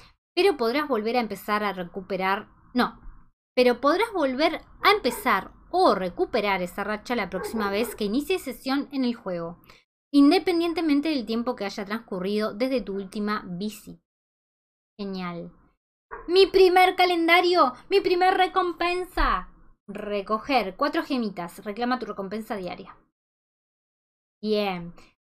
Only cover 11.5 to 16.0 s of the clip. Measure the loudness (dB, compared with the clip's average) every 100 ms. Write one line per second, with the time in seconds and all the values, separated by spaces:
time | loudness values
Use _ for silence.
11.5 | -4 -6 -8 -8 -8 -6 -6 -2 -2 -2
12.5 | -2 -2 -2 -4 -6 -6 -6 -4 -4 -6
13.5 | -8 -8 -8 -18 -20 _ _ _ _ _
14.5 | _ _ _ _ -12 -10 -8 -8 -8 -12
15.5 | -18 _ _ _ _